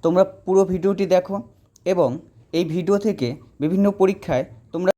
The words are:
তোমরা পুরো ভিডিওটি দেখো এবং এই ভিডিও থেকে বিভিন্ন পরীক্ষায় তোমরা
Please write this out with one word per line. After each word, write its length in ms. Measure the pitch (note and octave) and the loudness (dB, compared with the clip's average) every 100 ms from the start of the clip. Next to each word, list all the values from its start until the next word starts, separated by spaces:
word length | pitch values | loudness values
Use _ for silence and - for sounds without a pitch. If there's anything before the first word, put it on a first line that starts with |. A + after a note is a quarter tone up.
তোমরা 220 | E3 F3+ F#3+ - | 2 2 0 -2
পুরো 180 | - F#3+ | 0 2
ভিডিওটি 400 | F#3 F#3 F#3 G3 F#3+ | 2 0 -2 0 2
দেখো 300 | F3+ F3+ G3 - _ _ _ - | 0 0 -8 -10 _ _ _ -4
এবং 220 | F#3 C#3 C#3 - _ _ | 0 0 -2 -12 _ _
এই 120 | D#3+ | -4
ভিডিও 320 | E3+ E3 E3+ G3+ | -2 -4 0 0
থেকে 300 | G#3 F#3+ A#2+ D3 - _ | 0 -2 -4 -6 -16 _
বিভিন্ন 260 | D3+ F#3+ G3+ G3 | -2 2 0 2
পরীক্ষায় 440 | F#3+ G3+ - C3 - - _ | 0 0 -4 -4 -4 -12 _
তোমরা 200 | E3 F#3 | -4 -2